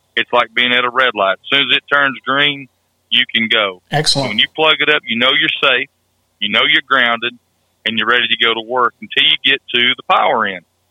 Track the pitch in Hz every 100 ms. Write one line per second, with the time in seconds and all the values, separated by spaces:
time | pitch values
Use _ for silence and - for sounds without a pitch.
0 | _ - 113 123 117 113 123 123 123 123
1 | 127 107 98 95 - 139 131 139 - 143
2 | 139 120 - 135 147 139 131 _ _ _
3 | _ 117 127 117 113 113 101 90 _ 147
4 | 151 143 131 104 139 - 156 147 147 151
5 | 123 113 127 143 156 - 147 123 135 _
6 | _ _ _ _ 104 110 143 151 - 135
7 | 120 117 117 120 _ _ _ _ 110 110
8 | 110 120 117 113 117 113 110 127 120 -
9 | 107 - 147 156 135 135 - 123 123 127
10 | - 202 214 131 104 92 - _ _